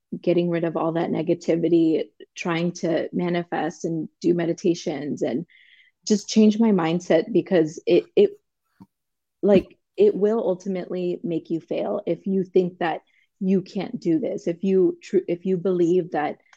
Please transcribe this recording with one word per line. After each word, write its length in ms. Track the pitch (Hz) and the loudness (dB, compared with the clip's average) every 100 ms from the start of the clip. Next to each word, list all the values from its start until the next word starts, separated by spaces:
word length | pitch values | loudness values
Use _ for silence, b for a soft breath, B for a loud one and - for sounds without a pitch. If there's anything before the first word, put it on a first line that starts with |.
| _ 175 | _ -6
getting 300 | 175 175 175 | 0 0 0
rid 140 | 170 | -2
of 120 | 165 160 | -2 -2
all 160 | 160 | -2
that 180 | 165 170 | -2 -2
negativity, 920 | - 165 170 - 170 165 170 160 156 - _ - | -4 -2 -2 0 0 2 2 2 0 -4 _ -20
trying 360 | - 185 165 175 | -10 -4 -2 -4
to 360 | 175 170 156 127 | -4 -4 -2 -4
manifest 720 | 180 175 175 170 160 156 - | -4 -2 -4 -4 -6 -6 -6
and 240 | 165 165 156 _ | -6 -6 -8 _
do 140 | 180 | 0
meditations 880 | 175 165 170 180 170 180 143 147 - | 0 0 -2 -2 -2 -6 -8 -8 -4
and 240 | 139 123 175 b b b b _ - | -4 -4 -8 b b b b _ -2
just 220 | 214 - | -2 2
change 300 | 220 214 208 | 4 4 4
my 120 | 226 | 2
mindset, 640 | 190 160 175 - 165 160 | 2 2 -2 2 2 4
because 500 | 175 165 185 156 - - | 0 2 2 2 -2 2
it, 180 | 175 - | 2 2
it, 160 | - 202 - _ _ _ _ - _ _ _ _ _ | 2 2 0 _ _ _ _ -20 _ _ _ _ _
like, 360 | 196 190 - _ _ - | 4 4 2 _ _ 2
it 180 | 208 | 2
will 240 | 185 208 226 | 4 0 0
ultimately 800 | 185 180 196 185 - 185 180 - | -2 -4 -6 -8 -6 -6 -4 -6
make 280 | 170 165 - | -4 -6 -4
you 100 | 165 | -8
fail 420 | - - 196 202 - | -6 -6 -4 -4 -4
if 200 | 165 196 | -6 -2
you 180 | 190 | -2
think 340 | 180 190 180 180 | 0 0 0 -2
that 240 | 170 156 - _ _ _ | -4 -6 -10 _ _ _
you 220 | 190 190 | 0 0
can't 360 | 185 190 - - | 0 -8 -8 -6
do 180 | 170 160 | -2 0
this. 280 | - 202 - | -2 -4 -6
If 160 | 170 | -4
you 360 | 190 190 175 175 | 0 2 2 0
tr-, 240 | - 196 - | -2 -2 0
if 160 | 170 190 | -4 -2
you 100 | 185 | -2
believe 560 | 190 180 170 185 170 | -2 0 2 2 0
that 260 | 160 147 - b | -4 -4 -8 b